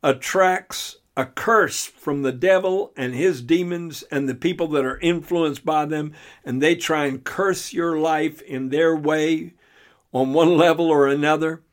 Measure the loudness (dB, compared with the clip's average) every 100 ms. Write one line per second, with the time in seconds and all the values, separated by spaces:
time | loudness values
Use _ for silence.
0 | 0 -2 -2 2 2 2 -6 -12 -12 -16
1 | _ -6 -6 -4 2 2 2 -2 -10 _
2 | -6 -2 -2 0 2 2 2 -2 -4 -6
3 | -6 0 0 0 0 0 0 -6 -8 -14
4 | -6 -4 -4 -2 -2 -2 -2 0 -2 -2
5 | -2 -2 -2 0 0 -2 -2 0 0 -4
6 | -6 -10 -20 -18 -8 0 2 2 0 0
7 | -2 -4 -8 -2 -2 -2 -6 -4 -2 0
8 | 0 0 -2 -6 -12 -8 -4 2 2 2
9 | 0 0 0 -2 -4 _ _ _ _ _
10 | _ -2 2 4 6 6 4 4 2 4
11 | 4 2 0 0 -2 -6 _